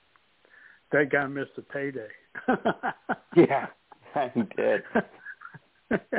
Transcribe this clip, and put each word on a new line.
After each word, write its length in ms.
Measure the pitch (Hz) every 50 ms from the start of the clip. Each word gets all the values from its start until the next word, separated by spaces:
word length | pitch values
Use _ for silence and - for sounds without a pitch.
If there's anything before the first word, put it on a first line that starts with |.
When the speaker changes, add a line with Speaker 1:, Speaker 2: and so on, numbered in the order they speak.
| _ _ _ _ _ _ _ _ _ _ - - - - - _ _ - 147
Speaker 1:
that 180 | 143 151 131
guy 160 | - 143 139
missed 240 | 135 143 139 135 - -
a 40 | -
payday. 460 | - - - 139 139 143 135 127 110 104 - - _ _ - - -
<laughs> 100 | - 254 - - 233 - - - 240 - - _ - - - - - -
Speaker 2:
Yeah, 340 | 170 160 - 139 131 117 - - _ _ - - _ - - -
<laughs> 200 | 147 135 123 -
he 80 | 123 107 - -
did. 260 | - 107 113 110 101 - - - 226 - - - - - - - - - - - 151 _ _ _ _ _ -
Speaker 1:
<laughs> 120 | 240 - - - -